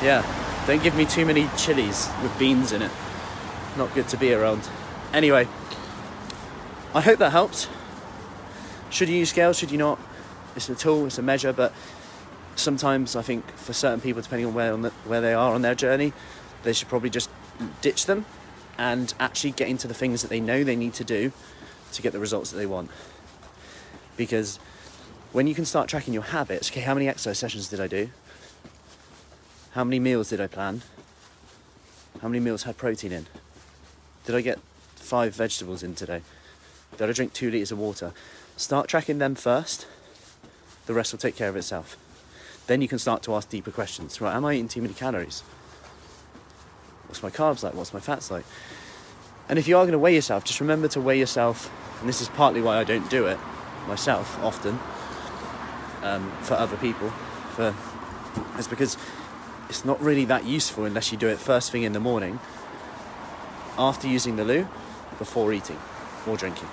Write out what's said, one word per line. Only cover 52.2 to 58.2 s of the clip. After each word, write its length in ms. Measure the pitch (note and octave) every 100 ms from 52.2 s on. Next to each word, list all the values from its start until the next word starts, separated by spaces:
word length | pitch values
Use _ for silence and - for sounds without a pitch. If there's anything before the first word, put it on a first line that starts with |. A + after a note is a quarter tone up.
is 80 | A#2+
partly 320 | - C#3+ A2+
why 160 | A2+ A2
I 60 |
don't 240 | G#2 A2 -
do 180 | C3 G2
it 100 | F#2+ - - - - -
myself 520 | G#2 - G#2+ G#2 -
often, 360 | A2+ A2 G#2 A#2+ - - - - - - - - - - - -
um, 300 | G2+ G2+ F#2+ F#2
for 140 | - A#2
other 220 | A2+ G2
people, 320 | B2+ G#2+ G#2 - - - -
for, 240 | - A2+ G2+ - - - -